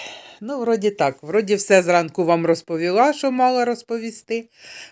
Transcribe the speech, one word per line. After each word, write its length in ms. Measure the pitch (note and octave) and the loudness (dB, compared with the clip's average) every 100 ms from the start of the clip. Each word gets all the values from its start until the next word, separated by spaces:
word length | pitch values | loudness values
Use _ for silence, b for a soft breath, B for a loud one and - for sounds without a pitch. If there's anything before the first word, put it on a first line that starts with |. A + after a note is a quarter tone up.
| B B B B | B B B B
Ну, 180 | G#3+ C#4 | -10 -6
вроді 320 | A#3 A3+ G#3 | -2 0 0
так. 320 | G3+ C#3+ C3+ | 0 -2 -2
Вроді 320 | D3 G3 G3 | -4 -2 0
все 280 | G3+ - G3 | -2 4 4
зранку 420 | F3 F3 D#3+ - | 6 2 0 -2
вам 220 | E3+ E3+ E3 | 0 2 2
розповіла, 680 | E3 - E3 F3 G3 C#4 | 0 -2 -4 0 2 2
що 180 | D4 C#4 | 2 -2
мала 340 | B3+ B3+ B3+ | 0 2 2
розповісти. 840 | A#3+ A#3 - A#3 A3+ A3 - A3+ A3+ B B B B | -2 -4 -8 -8 -8 -12 -8 -10 -10 B B B B